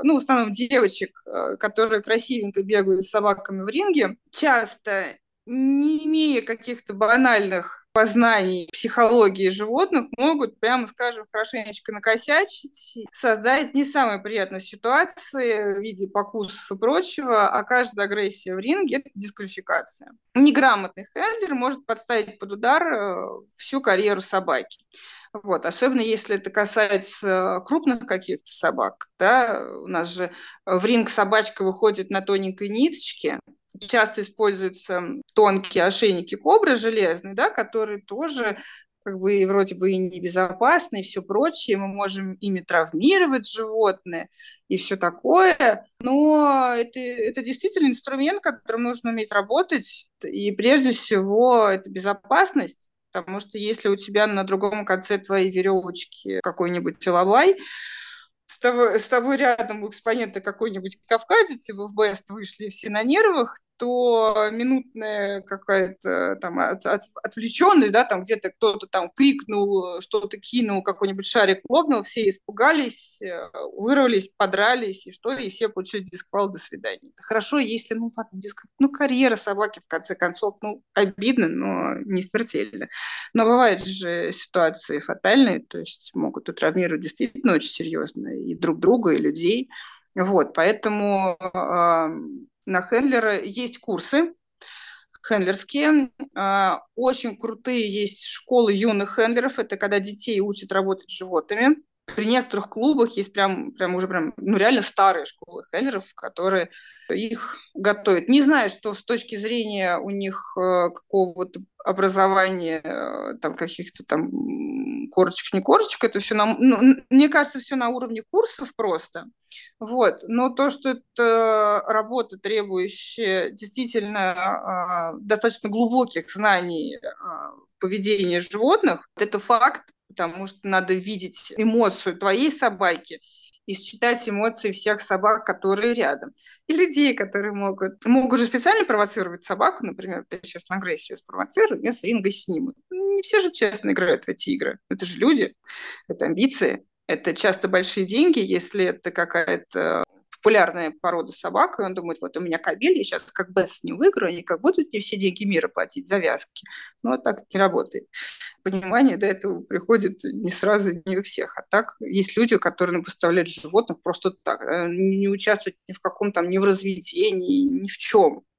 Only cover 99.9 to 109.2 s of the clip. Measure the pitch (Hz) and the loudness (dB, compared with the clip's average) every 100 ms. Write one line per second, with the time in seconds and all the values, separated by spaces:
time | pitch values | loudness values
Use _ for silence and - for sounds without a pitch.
99.9 | 202 196 208 - 208 202 202 196 196 190 | 0 -2 -6 -2 -2 -2 -4 -4 -2 -2
100.9 | 190 - - 185 170 - 208 254 302 - | -4 -6 -10 -4 -4 -2 0 2 2 -4
101.9 | _ - - 214 247 254 202 190 220 262 | _ -12 -4 0 0 0 -4 -6 -2 0
102.9 | 269 233 196 196 202 196 185 - - 180 | 2 2 0 -6 0 0 0 -8 -6 -4
103.9 | 180 185 185 156 - 190 208 214 262 - | -2 -2 -2 -4 -4 -2 2 4 4 2
104.9 | - 196 196 - - - 170 - 165 269 | 4 4 2 -4 -14 -18 -18 -10 -4 -4
105.9 | 208 190 - - - 185 190 165 - - | -4 -10 -14 -12 -4 0 0 -2 -8 -20
106.9 | - - 170 220 233 - - - - 196 | -16 -6 -6 -4 -8 -10 -12 -14 -2 0
107.9 | 208 202 180 175 269 277 294 208 - 214 | 2 2 2 4 4 6 4 2 -2 -8
108.9 | 196 - 240 | -8 -4 -4